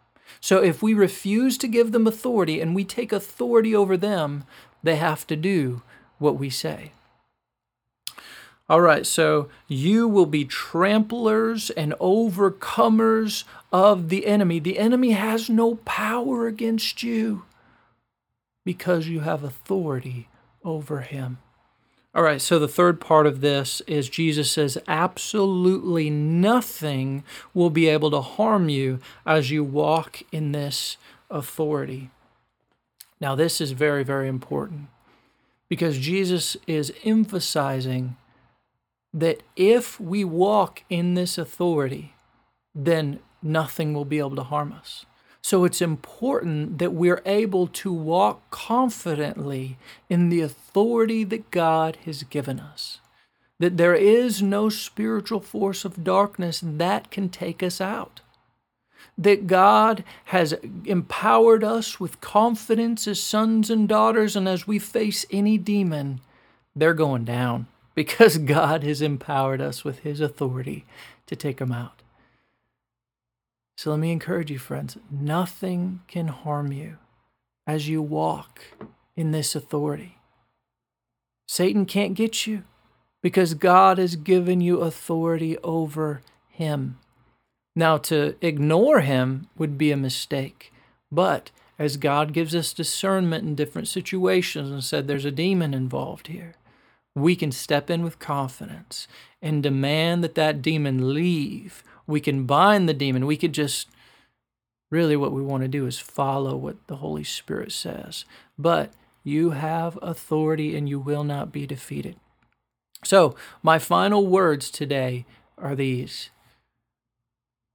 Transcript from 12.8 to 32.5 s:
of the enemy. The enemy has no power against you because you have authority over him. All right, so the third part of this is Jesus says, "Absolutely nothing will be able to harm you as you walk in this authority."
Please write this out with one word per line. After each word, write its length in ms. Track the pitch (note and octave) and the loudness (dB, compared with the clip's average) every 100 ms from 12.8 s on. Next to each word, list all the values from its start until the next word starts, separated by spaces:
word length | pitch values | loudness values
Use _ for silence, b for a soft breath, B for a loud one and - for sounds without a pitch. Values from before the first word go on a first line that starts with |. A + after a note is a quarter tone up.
| A#3 A3 A3+ A3 G#3+ G#3+ - B B | 4 4 4 2 0 -6 -10 B B
of 380 | F#3 G3+ G3 D#3+ | 4 6 6 2
the 160 | F#3+ - | -2 2
enemy. 320 | G#3 F#3 E3+ | 2 2 0
The 200 | D#3+ F#3+ | -2 0
enemy 320 | A3 B3 B3+ | 2 4 4
has 360 | G#3 A3 A3+ A3+ | 2 2 -2 0
no 260 | A3+ A#3 A3+ | 2 2 0
power 680 | - - G#3+ A#3+ B3+ A#3+ A#3 | -6 -4 -2 -2 -2 -2 -2
against 560 | G#3+ A3+ A3+ - - | -2 -2 -2 -2 -6
you 420 | A#3+ A3+ A3+ G3+ - b b b b b _ _ _ _ _ _ | -4 -2 -2 -4 -10 b b b b b _ _ _ _ _ _
because 440 | F#3 F3+ F3+ E3+ D#3+ | -8 -6 0 0 0
you 120 | E3 | -4
have 220 | D3+ D#3+ | -4 -4
authority 840 | C#3 - - F#3+ D#3+ C3 C3 B2 A#2 b b b | -6 -12 -6 -4 -2 -6 -6 -12 -14 b b b
over 360 | F3 D#3+ C#3+ C#3+ | -8 -8 -6 -10
him. 380 | B2+ C#3+ B2+ B2+ _ _ _ _ _ _ _ | -8 -10 -10 -12 _ _ _ _ _ _ _
All 80 | - | 2
right, 180 | E3 C#3 | 2 2
so 180 | - E3+ | 2 2
the 100 | D3 | 2
third 320 | - F3 E3+ | 4 4 4
part 260 | - D#3 D3+ | 4 6 6
of 140 | C3 | 4
this 420 | C#3+ C#3 C3 - - | 0 0 -2 -8 -4
is 200 | D3+ B2 | -4 -2
Jesus 420 | - E3 D3+ C#3+ | -2 0 2 0
says, 280 | - C#3+ C3 - | 0 0 -2 -4
"Absolutely 1200 | D#3+ F3+ - - G#3+ G3 F#3 F3+ F#3+ F3+ E3+ D3+ | 0 0 -2 -6 0 0 2 2 2 0 -2 0
nothing 1160 | D3 D3+ E3+ G3 B3 - - D#3 C3+ C3+ C#3 - B B | -2 0 2 4 4 0 -6 -4 -4 -4 -6 -10 B B
will 160 | F3+ E3+ | 0 2
be 200 | D#3 D#3+ | 4 4
able 240 | D3+ D3+ | 4 2
to 80 | C#3+ | 0
harm 480 | C3 - A3 G#3+ E3 | -4 -2 2 2 2
you 320 | C#3 C3+ B2+ B B - | 0 -2 -4 B B 0
as 240 | D#3 C3 | 0 2
you 140 | D3+ | -2
walk 580 | C#3+ C#3+ D3+ D#3+ - - - | -2 0 2 2 0 -14 -12
in 220 | D#3+ D3 | -6 -4
this 440 | D3 C#3+ C3+ - - b b _ | -4 -6 -6 -8 -10 b b _
authority." 800 | D#3+ C3+ - D3+ D3 C3+ C3 C3 _ _ _ _ | -10 -10 -4 -2 -2 -4 -10 -14 _ _ _ _